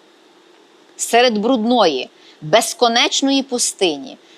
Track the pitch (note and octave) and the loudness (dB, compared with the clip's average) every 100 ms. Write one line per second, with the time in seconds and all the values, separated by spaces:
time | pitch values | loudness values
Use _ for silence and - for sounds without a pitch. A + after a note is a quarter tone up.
0 | _ _ _ _ _ _ _ _ _ - | _ _ _ _ _ _ _ _ _ -12
1 | - A#3 B3+ G#3+ G#3 G#3 A3 B3 F3 C3 | 0 2 2 2 0 0 0 2 2 0
2 | B2 - - - D#3 A3 A3+ - A#3+ A#3 | -8 -16 -20 -18 0 0 0 0 0 2
3 | D4 - C4+ C#4 C4+ B3 - - F3+ C#3+ | 0 0 0 0 -2 -4 -4 -2 -2 -2
4 | C3+ - - | -10 -20 -20